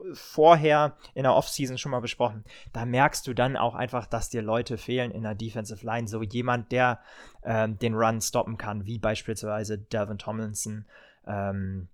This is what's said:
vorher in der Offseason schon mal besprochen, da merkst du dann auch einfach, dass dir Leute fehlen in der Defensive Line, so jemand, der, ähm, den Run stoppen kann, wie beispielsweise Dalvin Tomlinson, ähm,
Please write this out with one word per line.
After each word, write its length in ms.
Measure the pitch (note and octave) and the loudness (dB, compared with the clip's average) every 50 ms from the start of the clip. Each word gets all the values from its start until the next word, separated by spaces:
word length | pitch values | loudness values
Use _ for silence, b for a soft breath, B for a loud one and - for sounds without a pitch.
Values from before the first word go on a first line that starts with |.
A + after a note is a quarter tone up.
| F#3 F#3+ D3+ | -14 -14 -14
vorher 840 | - - - - - D3+ D#3+ E3+ D#3 D3 D#3 D3 D3+ D3+ D3 - b b b b | -14 -14 -6 2 8 10 10 10 10 8 6 6 6 4 2 0 b b b b
in 80 | - C3+ | 0 4
der 120 | C3 A2 | 4 6
Offseason 420 | - - - - - C#3+ B2+ B2+ - | 6 4 2 -2 -4 -4 -4 -4 -6
schon 140 | - D3 | -6 -4
mal 80 | C3 B2 | -4 -4
besprochen, 460 | A2+ A#2+ - - B2 A#2 G#2+ A2 G#2+ B B B B B | -4 -4 -2 0 0 0 0 -4 -14 B B B B B
da 140 | B A2 A2+ | B -6 -4
merkst 420 | B2 A#2+ B2+ C#3 D#3 - - - - | 0 4 4 4 4 4 0 -6 -4
du 60 | B2 | 0
dann 240 | A2+ B2 C3 C#3 - | 0 2 2 2 0
auch 180 | - A#2+ A#2 | 0 0 0
einfach, 300 | - B2 B2+ - B2 A2+ | -2 -4 -2 -2 -4 -4
dass 240 | - - A2+ - - | -2 -4 -4 -4 -2
dir 120 | - A#2+ | -4 -4
Leute 360 | G#2+ G#2+ A2 A#2 A#2+ - B2+ G#2+ | -2 0 0 0 0 -2 -6 -8
fehlen 340 | - - A#2+ B2+ B2 A#2+ | -4 -2 -2 -2 -2 -2
in 120 | - A2 A2+ | -4 -6 -6
der 120 | G#2+ G#2+ | -6 -4
Defensive 500 | G2+ A2+ A2+ G#2+ A#2+ G#2+ G#2 A2 G2 A2 | -4 -6 -6 -6 -6 -8 -8 -10 -10 -6
Line, 220 | A2+ A2 A#2+ A#2 G#2+ | -4 -2 -2 -2 -4
so 160 | A2 A2 A#2 | -4 -4 -4
jemand, 480 | G2+ G2+ A#2+ A#2+ B2+ A#2+ A#2+ A2 - | -4 -2 -2 0 0 0 0 0 0
der, 300 | B2 B2 B2+ B2 A#2+ A#2 B B B B B B B B B | 2 2 4 4 2 0 B B B B B B B B B
ähm, 340 | - A2+ A2 A2 A2 A2 G2 | -2 2 2 2 0 0 -2
den 160 | A#2+ A#2 A2 | -2 0 2
Run 280 | A2 A2+ A2+ A2+ A2+ | 2 2 2 2 0
stoppen 360 | A2 - - B2 A2 - A2+ G#2+ | -2 -2 0 0 -2 -2 -4 -8
kann, 280 | - G#2+ G#2 G#2+ G2+ | -6 -6 -6 -6 -6
wie 140 | G2+ A#2 A2+ | -6 -6 -2
beispielsweise 800 | - A2 A2 - - - A2 - - G#2+ G#2 G#2+ A2 G2+ G#2+ G2+ | -2 -2 -2 -2 -4 -6 -8 -6 -6 -6 -4 -4 -4 -4 -6 -8
Dalvin 400 | G#2 - - A2 G#2 G2+ G#2+ G2 | -8 -4 -4 -2 -2 -2 -4 -10
Tomlinson, 680 | - - A2 A2 A2 G#2+ G#2+ - - A2 G#2+ G#2+ G#2 b b b b b b b b - | -8 -8 -6 -6 -6 -8 -6 -8 -8 -8 -8 -10 -12 b b b b b b b b -8
ähm, 600 | G#2 G2+ G2 G2 G2 G2 F#2+ F#2+ F#2+ F#2+ F2+ F2 | -6 -4 -4 -4 -4 -4 -4 -4 -6 -8 -10 -12